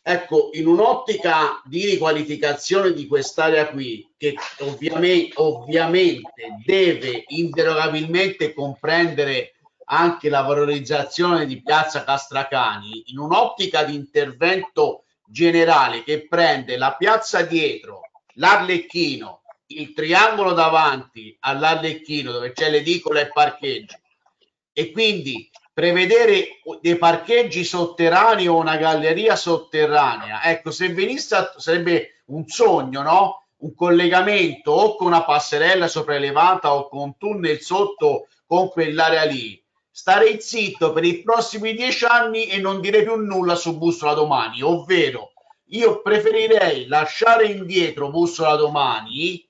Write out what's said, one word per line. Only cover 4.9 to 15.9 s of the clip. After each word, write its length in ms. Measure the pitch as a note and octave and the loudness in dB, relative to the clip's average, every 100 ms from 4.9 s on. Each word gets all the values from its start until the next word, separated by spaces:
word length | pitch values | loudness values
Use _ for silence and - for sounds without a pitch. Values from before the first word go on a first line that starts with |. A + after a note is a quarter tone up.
| D#3+ F3+ F3+ D3+ | -2 2 2 0
ovviamente 1200 | - D#3 C3 - D#3+ E3 F3 F3+ - - - A2+ G#2+ | 0 -2 -2 -2 -2 2 2 2 0 -10 -18 -16 -12
deve 600 | A#2 F#3+ F3+ C3+ B2+ A#2 - | -2 2 2 2 -4 -8 -8
inderogabilmente 1300 | D#3+ E3+ D3 D#3+ D#3 D#3 D3+ D#3+ E3+ F#3+ F#3+ D#3 | -6 -4 0 0 0 -2 -2 -2 -2 -2 -2 -6
comprendere 1000 | D3+ C#3+ C3+ D3+ E3 E3+ D3 C#3+ B2+ A#2+ _ _ _ - | -4 -10 -6 -2 2 0 0 -2 -2 -6 _ _ _ -4
anche 400 | D3 E3+ E3+ D3 | 0 0 0 0
la 100 | C#3+ | 0
valorizzazione 1040 | - D3 D3 D3 C3+ D3+ C#3+ - F3 E3+ | 0 0 0 -2 -4 -4 -4 -2 0 0
di 160 | D3 B2+ | -2 -6
Piazza 440 | - D3+ D#3 C#3+ | 0 0 0 -4
Castracani, 1040 | C3+ C#3 - C#3 C3+ C3+ A2+ G#2 G#2 A2 A#2 | -4 -4 -2 -6 -4 -2 -2 -4 -12 -16 -16
in 80 | C3 | -12
un'ottica 680 | D3 F#3 A#3+ - F#3 D#3+ | -2 0 0 -2 -4 -2
di 120 | D3+ D3 | -2 -6
intervento 1080 | C#3 D3 C#3 B2 E3+ F#3+ F#3 - D3 - _ _ _ | -4 -2 -2 -2 0 0 -4 0 0 0 _ _ _
generale 760 | G#2+ E3+ E3 E3 D#3 C3 | 0 2 4 4 4 4